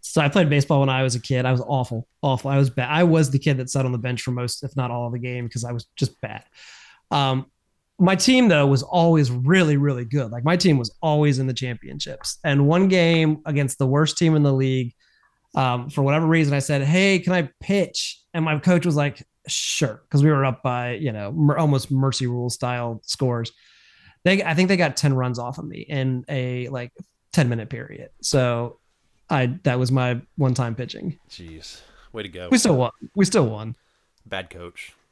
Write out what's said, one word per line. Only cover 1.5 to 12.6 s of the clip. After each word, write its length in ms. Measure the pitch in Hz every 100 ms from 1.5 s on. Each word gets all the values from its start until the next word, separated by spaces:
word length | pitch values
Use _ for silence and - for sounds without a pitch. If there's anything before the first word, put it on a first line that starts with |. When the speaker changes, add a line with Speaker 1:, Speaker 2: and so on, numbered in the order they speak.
Speaker 1:
was 100 | 127
awful, 460 | 120 139 123 113 - _
awful. 300 | 143 127 139
I 60 | 139
was 120 | 139
bad. 200 | 117 123
I 120 | 151
was 280 | 175 160 143
the 80 | 135
kid 180 | 151 135
that 120 | 127
sat 160 | 139 131
on 60 |
the 60 | 123
bench 240 | 123 123
for 100 | -
most, 320 | 123 123 -
if 120 | 135 139
not 160 | 123
all 160 | 120 120
of 60 |
the 60 | 120
game, 280 | 123 123 120
'cause 140 | 117
I 80 | 120
was 160 | 120 - -
just 240 | 135 -
bad. 220 | 107 104 _ _ - - - _ _
Um, 360 | 147 139 131 135 _ _ _ _ _
my 180 | 185 190
team, 340 | 190 254 240
though, 180 | 156 143
was 160 | 135
always 480 | 135 180 170 160 135
really, 460 | 123 127 185 165 147
really 280 | 143 127 120
good. 240 | 143 117
Like, 120 | 117
my 140 | 131 175
team 200 | 185 143
was 180 | 117 -
always 380 | 165 151 147 131
in 80 | 131
the 60 |
championships. 840 | 120 127 113 - - - 131 - -
And 240 | 151 139